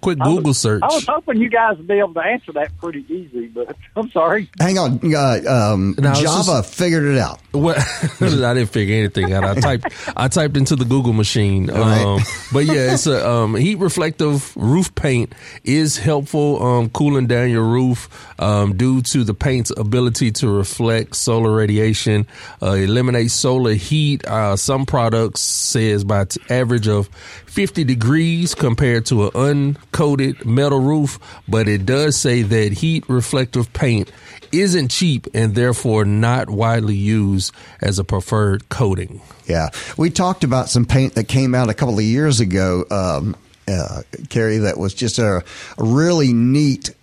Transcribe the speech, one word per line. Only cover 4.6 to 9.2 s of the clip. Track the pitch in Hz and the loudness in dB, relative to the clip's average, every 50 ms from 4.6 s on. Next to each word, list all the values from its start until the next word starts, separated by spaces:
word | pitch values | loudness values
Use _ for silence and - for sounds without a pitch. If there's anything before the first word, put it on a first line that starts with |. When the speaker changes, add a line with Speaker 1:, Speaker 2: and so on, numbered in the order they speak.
| 151 180 190 190 | 0 0 2 0
Speaker 3:
on. | 175 131 127 120 - 165 156 | 0 0 -2 -2 0 0 0
Uh, | 147 143 135 120 101 76 - 135 123 110 104 107 | 2 2 2 0 0 0 0 2 2 2 2 2
um, | 98 95 98 95 - | 2 0 0 0 0
Speaker 1:
No, | 139 139 139 | 0 2 2
it's | 139 | 2
Speaker 3:
Java | 147 - 156 185 202 190 165 127 101 | 2 2 2 0 0 0 0 0 -2
Speaker 1:
just | - - | -4 -4
Speaker 3:
figured | - 180 180 165 165 147 | -2 0 0 2 2 2
it | 143 143 131 | 2 2 0
out. | 104 - - - - - - | 0 -2 -4 -10 -18 -8 -4
Speaker 1:
What? | 147 147 170 156 135 | 0 0 0 0 0
<laughs> | 135 - - - - 156 - - - | -2 -4 -4 -6 -6 -6 -2 0 0
I | - 156 120 123 120 123 | 0 2 2 2 2 2
didn't | 127 120 104 | 0 0 0
figure | - 117 104 95 107 | 0 -2 0 2 2
anything | 110 107 101 - - | 2 0 0 0 0